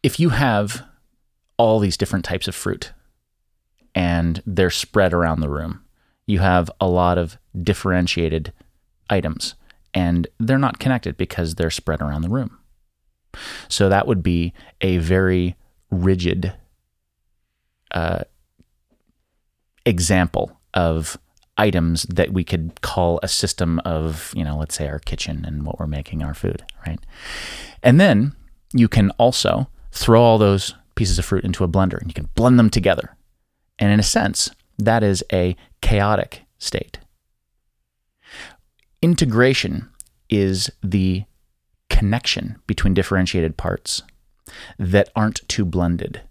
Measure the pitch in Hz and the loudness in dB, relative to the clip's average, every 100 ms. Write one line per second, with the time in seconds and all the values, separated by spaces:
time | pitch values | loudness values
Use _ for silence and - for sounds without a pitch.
0 | 135 - 170 107 139 104 104 120 - _ | -2 0 0 2 2 2 0 -8 -14 _
1 | _ _ _ _ _ - 117 110 101 - | _ _ _ _ _ 0 2 4 2 -2
2 | 95 95 - 92 - - 95 95 - - | -4 -4 -4 -6 -6 -6 -6 -6 -10 -18
3 | _ _ _ _ _ _ _ _ _ - | _ _ _ _ _ _ _ _ _ -2
4 | 87 85 85 87 - 92 90 - - 107 | 0 0 0 -4 -4 0 0 0 -2 2
5 | 92 87 85 80 76 73 80 - _ _ | 2 2 0 0 -4 -6 -8 -12 _ _
6 | _ _ - 98 95 90 82 - 95 90 | _ _ -2 0 4 2 0 -2 0 2
7 | 87 87 85 - _ - 87 98 95 90 | 2 2 -2 -8 _ -6 -2 -2 0 0
8 | 87 - 82 78 76 - _ _ _ _ | 0 -2 -2 -2 -6 -16 _ _ _ _
9 | - 101 82 78 - - _ _ _ 92 | -4 -2 -2 -8 -10 -12 _ _ _ -2
10 | 87 87 82 _ 113 135 135 - - 123 | 0 0 -2 _ 0 2 0 -2 -2 -2
11 | - 73 85 - 82 80 82 - - 76 | -4 -6 -6 -4 -6 -2 -4 -4 -6 -4
12 | 73 73 82 123 117 - _ _ _ _ | -4 -4 -4 -4 -6 -12 _ _ _ _
13 | _ _ _ - - - - - 98 98 | _ _ _ -20 -18 -18 -10 0 2 2
14 | - 101 87 85 85 - - _ 95 90 | 2 0 0 0 -2 -8 -20 _ -2 0
15 | 80 92 95 92 90 - _ _ _ 92 | 2 2 2 2 0 -4 _ _ _ 0
16 | 92 92 87 90 90 - _ _ _ _ | 2 2 0 -2 -4 -8 _ _ _ _
17 | _ _ _ _ _ _ _ _ _ 87 | _ _ _ _ _ _ _ _ _ -4
18 | 85 87 - _ _ _ _ _ _ _ | -2 -4 -8 _ _ _ _ _ _ _
19 | _ _ _ _ _ _ _ _ - 90 | _ _ _ _ _ _ _ _ -2 0
20 | 85 92 87 - - _ _ 92 85 80 | 2 2 2 -2 -6 _ _ -2 0 0
21 | 78 - _ _ _ - 107 90 82 82 | -4 -12 _ _ _ 0 0 2 0 0
22 | - 90 82 92 85 87 82 - - - | -2 -2 0 -2 -2 -4 -4 -8 -6 0
23 | 87 85 - - 101 - 82 82 - 80 | 0 0 -2 -4 -4 -2 -2 -2 -2 -4
24 | 80 78 - - 78 73 76 - 73 76 | -4 -6 -8 -6 -4 -4 -6 -6 -6 -6
25 | - - - 73 73 73 73 - 76 73 | -6 -8 -6 -8 -8 -8 -8 -6 -6 -6
26 | 73 80 73 73 87 - - - - 80 | -6 -8 -6 -6 -6 -6 -12 -14 -10 -10
27 | - - - - - - - - - 135 | -12 -18 -16 -14 -14 -16 -18 0 4 6
28 | 196 104 135 - - - _ 123 113 - | 6 4 0 -4 -20 -20 _ 2 4 4
29 | 98 - 120 - - - 131 - - - | 2 4 2 2 -2 -2 -4 -10 -16 -4
30 | - 113 120 113 104 98 - - _ - | 6 8 8 6 6 4 -2 -12 _ -4
31 | 101 92 - 95 95 87 90 92 92 - | 0 0 0 -2 -2 -2 0 2 2 0
32 | 82 - - - 123 123 110 104 95 87 | -8 -8 -6 2 6 6 6 4 2 0
33 | - _ _ _ _ _ _ - 101 104 | -4 _ _ _ _ _ _ -2 2 4
34 | 104 226 - - - - _ - 107 113 | 2 0 0 -2 -6 -8 _ -2 0 2
35 | 104 95 - 92 90 90 _ _ - 104 | 2 0 -2 0 0 -4 _ _ 2 2
36 | 101 107 - - _ _ - - - - | 2 0 -4 -10 _ _ -8 -6 -8 -16
37 | _ _ _ _ _ _ _ _ _ _ | _ _ _ _ _ _ _ _ _ _
38 | _ _ _ - - - _ _ _ _ | _ _ _ -20 -20 -20 _ _ _ _
39 | 165 170 139 110 127 135 104 - - _ | 0 2 2 4 4 2 -2 -6 -10 _
40 | - _ _ 107 98 95 - _ 95 98 | -20 _ _ 0 2 0 -4 _ -2 0
41 | 92 92 98 _ _ _ _ _ _ - | 0 -2 -6 _ _ _ _ _ _ 2
42 | 101 117 - - - - - 107 101 92 | 2 0 -2 -6 -8 -14 -6 0 2 2
43 | 95 95 90 92 80 78 82 87 - - | 0 0 0 0 -2 -2 -6 -6 -6 -10
44 | - _ _ _ - - - - 87 98 | -10 _ _ _ -20 -20 -20 -8 2 2
45 | 98 - 107 - - - 92 90 85 87 | 2 0 -2 -4 -6 -4 -2 0 0 -2
46 | - - - | -4 -12 -18